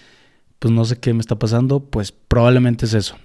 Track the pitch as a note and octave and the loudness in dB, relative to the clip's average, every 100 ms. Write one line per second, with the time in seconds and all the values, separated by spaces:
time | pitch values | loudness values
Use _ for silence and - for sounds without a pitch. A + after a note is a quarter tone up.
0 | _ _ _ _ _ - A#2+ A2+ A2+ B2 | _ _ _ _ _ -6 0 0 0 -2
1 | - A#2 A2 A2 A2 A#2 C3 C#3 C#3 A2+ | -2 -2 -2 -4 -2 0 0 -2 -4 -8
2 | G2+ - - A#2+ A#2 B2 B2 A2+ A2+ A2 | -8 -10 -2 2 4 4 2 0 -2 -2
3 | F#2+ - | -2 -8